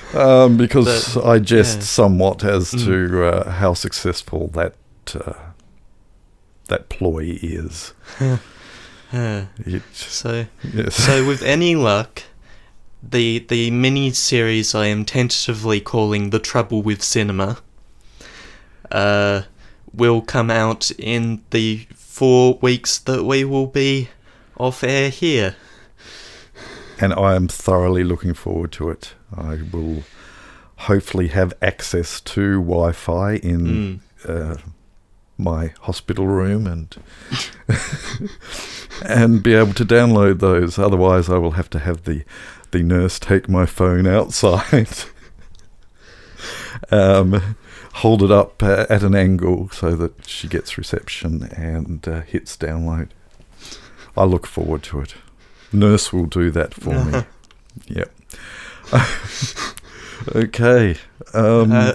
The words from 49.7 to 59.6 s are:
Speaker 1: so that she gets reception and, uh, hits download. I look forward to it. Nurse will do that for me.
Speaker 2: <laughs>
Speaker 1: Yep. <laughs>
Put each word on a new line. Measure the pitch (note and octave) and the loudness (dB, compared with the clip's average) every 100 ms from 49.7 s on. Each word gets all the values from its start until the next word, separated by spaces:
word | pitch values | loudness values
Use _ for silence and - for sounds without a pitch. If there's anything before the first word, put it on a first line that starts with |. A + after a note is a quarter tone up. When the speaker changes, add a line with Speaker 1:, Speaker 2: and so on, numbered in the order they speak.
Speaker 1:
so | - F2 E2 | -4 -2 0
that | E2+ - - | -4 -8 -16
she | - D#2+ | -14 -6
gets | E2 - - | -6 -6 -12
reception | - - - - E2+ D#2+ - - | -6 -8 -8 -8 -4 -4 -6 -10
and, | E2 D#2+ D2+ D#2+ - | -6 -6 -6 -8 -8
uh, | E2 | -8
hits | D#2 - - - | -6 -8 -8 -10
download. | D#2 D#2+ E2 E2 D#2+ - _ - - - - - - - - - | -8 -4 -4 -4 -6 -14 _ -20 -20 -20 -20 -20 -20 -20 -12 0
I | |
look | F#2+ F2+ - | 2 2 -2
forward | - D#2+ D#2 | -8 -6 -6
to | - D2 | -6 -10
it. | C#2 - - _ _ - - | -10 -14 -20 _ _ -20 -4
Nurse | G#2 G#2 G#2 - | 2 4 4 2
will | F2+ E2 | -2 -2
do | F2+ F2 | 0 0
that | D#2+ D2+ | 0 -4
for | - - C3 | -6 -4 -2
me. | D3+ C3+ A#2 | 0 -2 -6
Speaker 2:
<laughs> | - _ _ _ - - | -14 _ _ _ -20 -12
Speaker 1:
Yep. | - - _ _ - - - - - - | -8 -8 _ _ -20 -18 -18 -20 -20 -2
<laughs> | B2+ - - - - - - | 0 0 -6 -10 -10 -10 -10